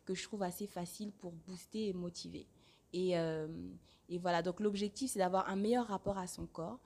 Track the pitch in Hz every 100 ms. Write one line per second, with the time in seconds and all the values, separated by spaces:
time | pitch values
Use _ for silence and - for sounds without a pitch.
0 | - 185 - 208 180 175 202 180 175 -
1 | 214 - 175 165 180 180 - 220 208 180
2 | 175 - 170 175 - - - _ - 175
3 | 185 170 165 160 156 165 90 175 - -
4 | - 175 180 175 180 175 208 202 208 -
5 | 262 196 180 190 185 196 214 247 226 190
6 | 202 196 180 - 170 - 170 254